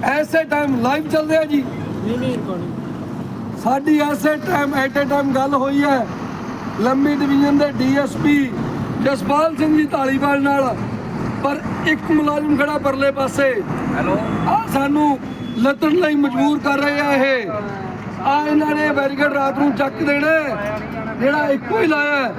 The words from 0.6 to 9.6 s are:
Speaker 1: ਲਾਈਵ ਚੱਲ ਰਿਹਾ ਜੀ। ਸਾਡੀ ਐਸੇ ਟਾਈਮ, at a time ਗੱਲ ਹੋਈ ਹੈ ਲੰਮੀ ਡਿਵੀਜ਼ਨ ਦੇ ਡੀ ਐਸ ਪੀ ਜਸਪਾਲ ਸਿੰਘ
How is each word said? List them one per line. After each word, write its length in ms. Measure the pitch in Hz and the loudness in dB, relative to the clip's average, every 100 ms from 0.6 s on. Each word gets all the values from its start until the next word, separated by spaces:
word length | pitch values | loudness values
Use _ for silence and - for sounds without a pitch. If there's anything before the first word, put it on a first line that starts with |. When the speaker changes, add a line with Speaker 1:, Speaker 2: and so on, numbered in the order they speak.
| 294 254 | 0 0
Speaker 1:
ਲਾਈਵ 260 | 240 294 302 | 0 0 0
ਚੱਲ 180 | 311 311 | -2 2
ਰਿਹਾ 140 | 320 | 0
ਜੀ। 200 | 311 294 254 - - - 208 247 262 247 175 180 170 - - - - - - - - - | 2 0 0 -6 -8 -6 -4 -2 -2 -2 -4 -6 -6 -8 -8 -8 -8 -10 -10 -8 -8 -4
ਸਾਡੀ 360 | - 269 294 302 | 0 0 4 4
ਐਸੇ 340 | 294 294 302 302 - | 4 0 0 0 0
ਟਾਈਮ, 260 | 294 285 285 | 0 0 0
at 120 | 262 285 | 0 0
a 40 | 277 | 0
time 220 | 285 277 262 | 0 2 0
ਗੱਲ 180 | 269 277 | 0 0
ਹੋਈ 280 | 269 285 | 0 2
ਹੈ 220 | 285 269 214 - - - - - - - | 2 2 0 -6 -8 -8 -8 -8 -8 -2
ਲੰਮੀ 340 | 226 262 285 285 | 2 2 2 2
ਡਿਵੀਜ਼ਨ 420 | 277 277 285 285 | 2 4 4 4
ਦੇ 140 | 285 | 2
ਡੀ 240 | 247 254 277 | 2 2 2
ਐਸ 180 | 269 - | 0 0
ਪੀ 120 | 302 294 269 202 - - - - | 2 4 2 -2 -4 -4 -4 0
ਜਸਪਾਲ 520 | 233 269 190 285 320 | 0 0 0 2 2
ਸਿੰਘ 200 | 285 | 2